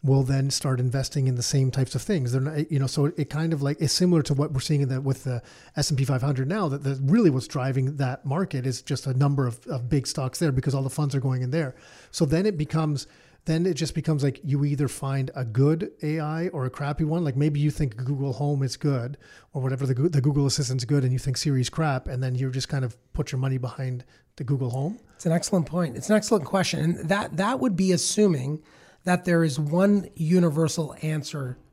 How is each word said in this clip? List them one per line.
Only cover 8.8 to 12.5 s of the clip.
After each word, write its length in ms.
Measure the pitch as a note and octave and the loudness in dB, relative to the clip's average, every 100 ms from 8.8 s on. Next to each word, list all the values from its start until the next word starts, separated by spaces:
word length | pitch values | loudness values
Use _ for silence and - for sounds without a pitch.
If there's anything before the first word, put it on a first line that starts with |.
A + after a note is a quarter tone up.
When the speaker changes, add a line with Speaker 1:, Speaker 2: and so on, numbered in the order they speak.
Speaker 1:
just 240 | - C3+ - | -4 -6 -2
a 80 | |
number 320 | C3 C#3+ C#3+ B2+ | 2 2 4 0
of, 200 | A2+ - | -4 -8
of 240 | C3+ A#2+ | -6 0
big 160 | D3 B2 | 0 0
stocks 320 | - C3 - | -4 -4 0
there 140 | E3 | 0
because 220 | C3 C#3+ | 2 0
all 100 | C3+ | -2
the 60 | C3+ | -2
funds 240 | - D3 | -2 0
are 60 | C3+ | 0
going 220 | C3 B2+ | 0 -2
in 80 | B2+ | 0
there. 240 | D#3 C#3+ - - - - | -2 -2 -6 -20 -20 -14
So 120 | - | -2
then 220 | D#3 D#3+ | 2 4
it 100 | G#3 | 2